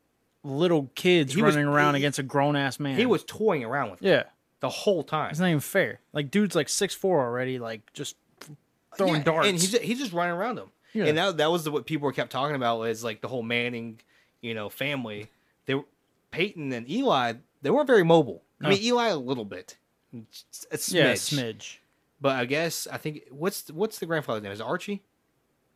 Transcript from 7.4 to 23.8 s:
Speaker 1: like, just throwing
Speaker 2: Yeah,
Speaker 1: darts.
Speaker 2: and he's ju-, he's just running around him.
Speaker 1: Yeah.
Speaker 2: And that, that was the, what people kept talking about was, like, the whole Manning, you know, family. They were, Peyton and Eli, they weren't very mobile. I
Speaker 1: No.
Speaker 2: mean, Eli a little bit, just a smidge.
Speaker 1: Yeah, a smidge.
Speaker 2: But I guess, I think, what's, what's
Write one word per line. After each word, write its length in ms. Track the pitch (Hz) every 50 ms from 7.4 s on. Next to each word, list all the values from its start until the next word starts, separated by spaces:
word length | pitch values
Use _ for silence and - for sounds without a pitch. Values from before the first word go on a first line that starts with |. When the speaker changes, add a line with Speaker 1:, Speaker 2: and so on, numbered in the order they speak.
| 127 131 127 123
Speaker 1:
like, 320 | 117 113 113 110 _ _ -
just 220 | - 139 - - _ _ _ _ - - 151 147 - _ _ _ _ _ _ -
throwing 200 | - 196 180 156
Speaker 2:
Yeah, 60 | 156 135
Speaker 1:
darts. 240 | 165 156 165 - 208
Speaker 2:
and 100 | 185 165
he's 120 | 180 190
ju-, 60 | 240 233
he's 160 | - 196 240 262
just 140 | 285 202
running 220 | 170 170 175 175 170
around 220 | 175 208 254 220 131
him. 120 | 98 - _ _ _ _ -
Speaker 1:
Yeah. 100 | 220 185
Speaker 2:
And 120 | 156 151 160
that, 180 | 190 202 170
that 140 | 151 147 160
was 140 | 175 175 151
the, 60 | 156
what 140 | 147 143 123
people 240 | - 160 147 143 135
kept 200 | 127 151 120 -
talking 240 | - 131 139 151 147
about 220 | 135 123 117 117 113
was, 260 | 113 117 113 110 120
like, 160 | 113 107 -
the 80 | - 113
whole 140 | 131 123
Manning, 580 | 113 113 120 120 120 123 123 117 117 117 110 113 _ _ _ _ _ _ _ _
you 140 | - 117 113
know, 140 | 110 104 101
family. 580 | - - 135 147 143 135 120 110 104 104 107 - _ _ _ _ _ _ -
They 80 | - 135
were, 100 | 143 139 _ _ _ _ _ _ _ _ -
Peyton 420 | - 151 185 208 - 170 147 135
and 160 | 127 117 117 127
Eli, 440 | 175 254 277 240 160 131 120 117 113 127 - _ _ _
they 80 | - 139
weren't 160 | 208 285 294
very 180 | 262 247 202 170
mobile. 380 | 165 170 165 143 110 85 - _ _ _ -
I 40 | 143
Speaker 1:
No. 40 | 151
Speaker 2:
mean, 120 | 196 196
Eli 260 | 220 240 247 240 226 220
a 80 | 180
little 280 | 143 123 123 139 123 107
bit, 320 | 98 92 90 92 - - _ _ _ _ _ _ _ 127 117 110 _
just 360 | - - - _ - - - -
a 40 | 156
smidge. 180 | 135 - - 185
Speaker 1:
Yeah, 100 | 170 139 127
a 40 | 120
smidge. 640 | - - - 151 139 123 113 107 107 - - - - _ _ _ _ _ _ _ -
Speaker 2:
But 160 | 139 135 131
I 80 | 127 123
guess, 400 | 123 139 156 170 165 - - - -
I 60 | 131
think, 280 | 120 - 156 151 - - -
what's, 400 | 139 143 165 196 196 - - -
what's 280 | 147 156